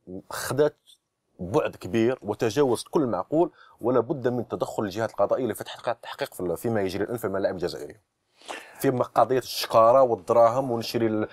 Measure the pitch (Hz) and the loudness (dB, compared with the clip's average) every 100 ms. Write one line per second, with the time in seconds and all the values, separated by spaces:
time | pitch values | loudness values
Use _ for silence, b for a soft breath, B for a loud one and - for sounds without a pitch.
0 | - 92 - - - 127 151 - _ _ | -16 -16 -12 -12 -4 0 0 0 _ _
1 | _ _ _ - 90 113 107 - 92 113 | _ _ _ -14 -2 -2 -2 -8 -4 0
2 | 113 131 104 104 117 135 139 110 - 180 | 2 0 -6 -2 -2 2 2 0 -2 -2
3 | 127 90 - 156 175 b b b 113 127 | 0 -4 -2 0 -2 b b b 0 0
4 | 117 147 123 123 110 104 131 - 104 101 | 0 -4 -2 -2 -4 -6 -4 -4 -4 -4
5 | 113 - 101 117 123 98 - - 127 117 | -6 -2 0 0 -2 -6 -12 -10 -8 -8
6 | - - 139 - 90 82 117 110 95 92 | -12 -10 -10 -6 -6 -4 -2 -2 -2 -4
7 | 101 120 104 95 95 92 85 71 73 - | -4 -4 -4 -2 -4 -4 -6 -6 -14 -18
8 | _ _ _ B B B B - - 160 | _ _ _ B B B B -2 0 2
9 | - - 113 127 - - - 117 113 135 | 0 2 4 2 -2 -8 2 6 8 8
10 | 127 110 85 117 117 123 135 117 110 120 | 4 2 2 6 6 4 -2 -4 -4 -2
11 | 113 107 107 | 0 0 -4